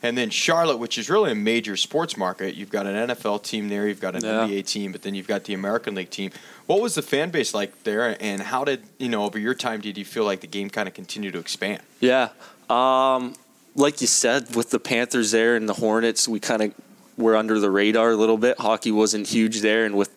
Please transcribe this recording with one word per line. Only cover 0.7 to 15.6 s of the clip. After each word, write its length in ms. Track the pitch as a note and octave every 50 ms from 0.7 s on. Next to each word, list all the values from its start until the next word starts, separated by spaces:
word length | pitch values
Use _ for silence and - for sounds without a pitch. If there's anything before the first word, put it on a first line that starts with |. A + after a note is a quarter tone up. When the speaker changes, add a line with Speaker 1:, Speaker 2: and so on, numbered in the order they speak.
| C#3+ A#2
Speaker 1:
which 200 | A#2 A2 - -
is 120 | A2 G2
really 220 | E3 G#3+ G#3+ E3
a 40 | A#2
major 420 | G#2+ G#2 A2 A#2 A#2 A2+ A2 G2 F#2
sports 400 | - - - D3+ E3 E3 - -
market. 380 | G2 F2+ F#2 - F#2+ F#2+ -
You've 140 | - G2+ G2
got 160 | - G2+ G2+
an 120 | G2 G2 G#2
N 120 | A2+ B2
F 160 | A#2+ B2 -
L 140 | G#2+ G#2 G#2
team 300 | - - - A2 G#2 G#2
there. 180 | G2+ G2+ G#2 G#2+
You've 140 | G#2 F#2+
got 140 | - F#2 F2+ F2
an 80 | D#2+
Speaker 2:
Yeah. 160 | A2 A2 A2 A2+
Speaker 1:
N 60 | G#2+
B 100 | G2+ G2
A 20 | G2
team, 280 | - - G#2 G2+ G2
but 100 | F#2 F2
then 140 | - G2 G2
you've 120 | G2 F#2 -
got 160 | G#2+ G2 -
the 80 | - G#2
American 420 | F#2+ F#2+ G2+ G#2+ A#2 - - G#2
League 140 | F#3+ F#3 F3+
team. 220 | - - G3 F#3+ - - - - - - -
What 160 | - D#3+ G3+
was 140 | A3+ A#3+ -
the 60 | E3
fan 280 | - - - C3+ D#3 F3+
base 220 | E3 D#3+ A#2+ - -
like 300 | G#2+ G2+ G2 - - _
there, 360 | A2 G#2 G#2+ A#2+ A#2 A2 -
and 200 | - G#2+ G2+ G2
how 240 | F#2+ - B2+ C3 C#3
did, 180 | C#3+ C3+ B2+ - - _ _
you 80 | C3 B2
know, 160 | A#2 G#2+ G#2
over 160 | G#2 F#2+ A2
your 160 | G#2 A#2 C3
time, 240 | - - B2 A2+ G#2+
did 180 | G#2 G#2+ G2 G2+
you 60 | G2
feel 220 | - - A2+ A2
like 160 | G#2 G2 F#2+
the 60 | - E2
game 220 | D#2+ G2+ G2 G2+
kinda 220 | - - G#2 F#2
continued 420 | - - F#2+ - - G#2 G#2 G2 F2+
to 60 | F2+
expand? 420 | E2 - - - - A2+ G#2 - - _ _ -
Speaker 2:
Yeah. 280 | - B2+ B2+ C3 B2 A2+ - _ - - - _ _ _
Um, 680 | A#2 A#2+ B2+ C3 C3 C3 C3 C3+ C3 B2+ B2+ B2 - - _ _ _ _ _ _ _
like 260 | - C#3 D3 D3 -
you 60 | B2+ A2+
said, 460 | - - - A#2+ A#2+ C#3 B2+ - B2+
with 140 | A#2 A2+ -
the 80 | - A#2
Panthers 520 | - - C3 A#2 B2 A#2+ - B2+ A2+ G#2
there 240 | A2 A2+ A2+ A#2 A#2+
and 140 | A#2